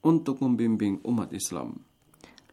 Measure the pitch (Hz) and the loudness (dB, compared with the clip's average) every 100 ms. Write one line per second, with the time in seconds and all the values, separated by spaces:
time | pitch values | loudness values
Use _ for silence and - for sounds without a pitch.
0 | 160 165 156 131 135 117 117 110 104 95 | 4 2 2 0 2 2 2 2 0 -2
1 | - 120 - 101 - 82 58 - - _ | -2 -2 -2 -6 -8 -8 -8 -12 -18 _
2 | _ _ - - _ | _ _ -20 -20 _